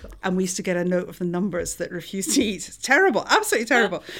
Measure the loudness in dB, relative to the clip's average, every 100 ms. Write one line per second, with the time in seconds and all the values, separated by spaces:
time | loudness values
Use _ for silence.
0 | -18 -6 -2 0 -2 -2 -2 0 0 0
1 | -2 -4 -4 -2 -2 -2 -6 -6 -8 -8
2 | -8 -6 -2 0 0 -2 -10 -8 2 4
3 | 6 4 4 2 4 0 4 4 4 0
4 | -8